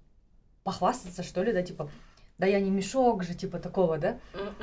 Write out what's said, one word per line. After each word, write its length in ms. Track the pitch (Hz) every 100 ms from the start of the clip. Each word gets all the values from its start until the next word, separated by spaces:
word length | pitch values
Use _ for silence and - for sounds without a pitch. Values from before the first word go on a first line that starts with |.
| _ _ _ _ _ _
похвастаться, 580 | 190 - 220 247 180 -
что 200 | - 180
ли, 100 | 226
да, 80 | 185
типа, 280 | - 151 143 - - - - -
«Да 80 | 190
я 120 | 202
не 120 | 196
мешок 520 | 196 185 262 247 202
же», 120 | 175 175
типа 240 | 180 175
такого, 380 | 180 190 175 156
да? 180 | - 240 - 180 202 -